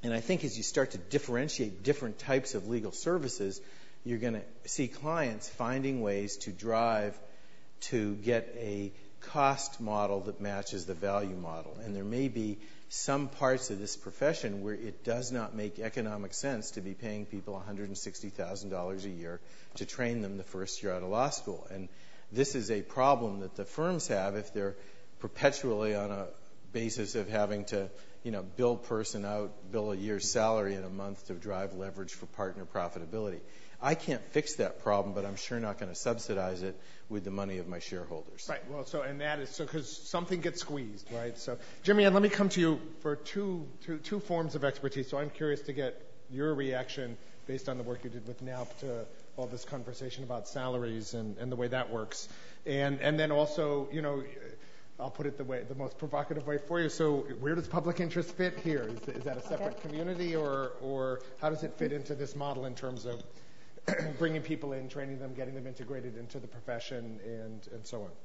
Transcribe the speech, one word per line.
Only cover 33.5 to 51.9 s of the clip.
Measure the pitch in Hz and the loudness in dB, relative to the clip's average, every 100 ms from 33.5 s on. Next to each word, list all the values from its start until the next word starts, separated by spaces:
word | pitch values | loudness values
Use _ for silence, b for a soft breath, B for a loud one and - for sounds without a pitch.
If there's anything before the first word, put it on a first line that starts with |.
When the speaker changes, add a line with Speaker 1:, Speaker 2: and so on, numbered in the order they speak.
| B B B | B B B
Speaker 1:
I | 131 160 | 2 2
can't | - 123 - | 2 -2 2
fix | 151 151 - | 2 2 2
that | 98 - | 2 2
problem, | - 101 95 | 4 4 4
but | 98 | 0
I'm | 101 98 | -2 -4
sure | - 120 | -2 0
not | 113 98 | 0 -2
gonna | 95 | -4
subsidize | 85 123 117 - 98 92 90 | 0 0 0 0 0 2 0
it | 95 95 B B B | -2 -4 B B B
with | 107 | -4
the | 95 | -2
money | 98 98 92 | -2 0 -2
of | 87 | -4
my | 87 | -4
shareholders. | - 92 85 82 78 82 - | -4 -4 -4 -6 -6 -8 -4
Speaker 2:
Right. | 143 - | -4 -4
Well, | 143 127 | -6 -2
so, | 151 | -2
and | 135 143 | -2 -2
that | 147 151 | 0 0
is, | 131 | -2
so, | - 147 | -4 -2
'cause | 160 131 - - | -2 -4 -8 -2
something | 175 175 185 | -2 0 0
gets | 160 - | 0 -2
squeezed, | - 147 117 101 - | -4 -4 -4 -6 -6
right? | 117 120 - | -4 -4 -4
So, | - 123 B B | -4 -4 B B
Jimmy, | - 208 | 6 10
and | 196 | 12
let | 190 | 12
me | 208 | 8
come | - 196 | 8 6
to | 185 | 8
you | 165 151 - - | 8 6 0 -2
for | 156 147 | 0 0
two, | - 202 202 180 143 - | 0 -2 0 -2 -4 -6
two, | - 160 | -4 -4
two | 151 208 | 0 -2
forms | 196 170 165 | 2 2 2
of | 143 | 4
expertise. | 135 135 139 139 131 | 2 4 0 0 0
So | 139 | 0
I'm | 147 | 0
curious | - 156 147 | 0 2 2
to | 143 | 0
get | 135 131 123 - - - | 0 -2 -2 -8 -8 -6
your | 127 151 | 0 2
reaction | 143 135 127 123 - 123 117 B B - | 4 2 0 0 -2 -4 -4 B B -4
based | 131 131 | -2 -2
on | 123 | -2
the | |
work | 117 123 | -2 -2
you | 123 | -2
did | 117 110 | -4 -6
with | 123 | -6
nalp | 127 127 120 - | -4 -4 -4 -4
to | 139 117 107 B B - | -4 -2 -4 B B -4
all | 123 | -4
this | 120 | -4
conversation | - 139 117 120 131 123 | -4 -4 -4 -6 -6 -4
about | 127 123 104 | -4 -4 -2
salaries | 143 127 127 120 113 107 | -2 0 0 0 -2 -2
and, | 117 107 101 | -4 -4 -4
and | 123 | -4
the | 123 | 0
way | 123 | 2
that | 127 110 | 2 0